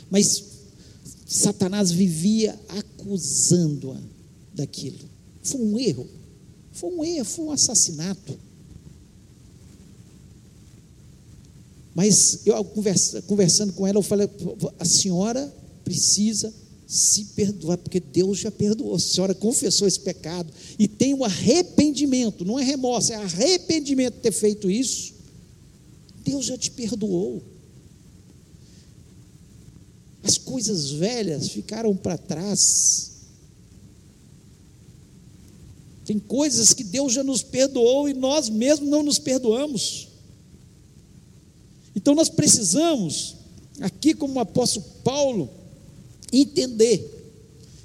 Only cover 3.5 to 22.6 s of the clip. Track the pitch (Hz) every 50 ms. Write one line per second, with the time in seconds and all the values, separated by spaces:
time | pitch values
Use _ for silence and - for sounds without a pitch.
3.5 | 170 180 170 151 147 135 131 135 135 139 131 - - - - - - - - -
4.5 | - - 143 - - - - 131 - - - - - - - - - - - -
5.5 | - 262 226 208 208 233 269 208 135 - 123 - - - - - - - - -
6.5 | - - - - - - 349 349 359 339 302 330 349 311 226 - - - 311 311
7.5 | 302 - - - 233 - - - 170 143 160 190 196 - - - 131 - - -
8.5 | - - - - - - - - - - - - - - - - - - - -
9.5 | - - - - - - - - - - - - - - - - - - - -
10.5 | - - - - - - - - - - - - - - - - - - - -
11.5 | - - - - - - - - - 165 190 214 190 - - - - - - 196
12.5 | 233 220 202 170 - 214 196 214 180 175 - - - 107 - - 208 202 196 165
13.5 | - - 214 196 175 180 196 190 202 208 190 - 208 202 202 196 - - 175 185
14.5 | - - - - - - 175 170 - - - 196 175 175 196 226 240 262 285 285
15.5 | - - - - - - - 180 180 147 - - - 196 208 220 220 208 - 220
16.5 | 220 - - - - - - - - - - - - 208 214 - - - 208 196
17.5 | 208 180 160 160 175 175 175 - - 185 175 - - 170 185 190 208 - - 220
18.5 | 202 - 208 208 220 226 254 208 202 170 - - - 185 185 190 185 - - 220
19.5 | 247 - 269 190 - - 202 196 175 - - 190 170 - - 156 170 180 170 156
20.5 | - - - - - - 214 202 - - 240 269 277 269 262 214 180 - - 190
21.5 | 277 349 359 - - - 294 302 277 233 294 277 254 254 247 214 - - 175 185
22.5 | 226 277